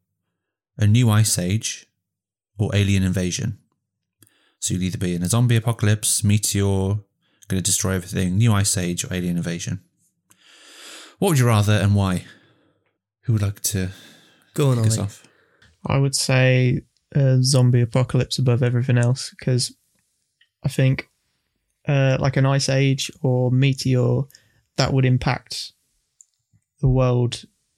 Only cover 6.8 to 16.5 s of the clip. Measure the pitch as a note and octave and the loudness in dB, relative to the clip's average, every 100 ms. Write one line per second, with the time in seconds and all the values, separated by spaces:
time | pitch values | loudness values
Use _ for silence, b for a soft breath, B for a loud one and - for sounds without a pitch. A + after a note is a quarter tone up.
6.8 | F#2+ G2+ - _ b b b F#2+ F2 - | 0 -2 -6 _ b b b -4 -2 -2
7.8 | F#2+ F#2+ F2+ F#2+ F#2 F#2 A#2 G#2 G2 - | -2 -4 -4 -4 -2 2 2 2 0 -2
8.8 | F2 F2 - F#2 F2+ F2 E2+ E2+ - - | -4 -6 -6 -6 -4 -4 -4 -8 -8 -10
9.8 | - _ _ _ _ B B B B B | -12 _ _ _ _ B B B B B
10.8 | B B B B G3 D3 A#2+ G#2+ G#2 G#2 | B B B B 0 2 4 4 2 2
11.8 | G2 G2+ F#2+ F2+ - B B B B B | 2 2 0 -2 -8 B B B B B
12.8 | B _ _ _ - A2 G2+ G2+ - G2+ | B _ _ _ -4 -2 -2 -4 -6 -4
13.8 | F#2 F#2+ B B B B B - C#3+ B2 | -6 -8 B B B B B -2 0 2
14.8 | A2 A2 G2+ - _ b b b b b | 0 0 -4 -10 _ b b b b b
15.8 | - C#3 C#3 C#3 - C3 C3 | -4 -2 0 -2 0 2 2